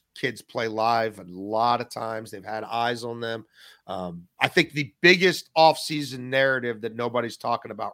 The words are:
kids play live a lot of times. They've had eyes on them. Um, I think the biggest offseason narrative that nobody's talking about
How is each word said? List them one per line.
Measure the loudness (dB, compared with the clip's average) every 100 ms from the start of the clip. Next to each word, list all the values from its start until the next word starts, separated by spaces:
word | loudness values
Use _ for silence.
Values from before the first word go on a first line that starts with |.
| _ -6
kids | -4 -4
play | -8 -4 -2
live | 2 2 4 2 -4
a | -14
lot | -10 -4 2 4 4
of | 0
times. | -8 -6 -6 -10
They've | -12
had | -8 -8
eyes | -4 0 0 0
on | -6 -6
them. | -6 -6 -10 _ -20 -20 -10
Um, | -8 -6 -8 -14 -2
I | 0
think | 2 0
the | 0 -6 2
biggest | 4 6 4 0 -2 6
offseason | 6 6 0 -6 -6 -8
narrative | -2 2 2 2 -2 -4
that | -6 -4
nobody's | -4 -2 -4 -4
talking | -2 -2 -4
about | -10 -8